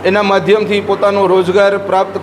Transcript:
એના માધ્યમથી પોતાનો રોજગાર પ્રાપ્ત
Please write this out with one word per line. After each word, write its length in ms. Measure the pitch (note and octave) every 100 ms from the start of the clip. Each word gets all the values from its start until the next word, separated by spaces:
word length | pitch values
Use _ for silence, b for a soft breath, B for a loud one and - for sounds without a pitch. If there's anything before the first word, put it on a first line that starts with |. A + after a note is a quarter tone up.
એના 200 | F3+ G3+
માધ્યમથી 560 | G3+ G3 E3+ G#3+ G3 G#3
પોતાનો 440 | G3 G3 G3+ G3+ F#3+
રોજગાર 460 | F#3 F3+ F#3 G3 G3+ G3
પ્રાપ્ત 280 | F#3 G3 G3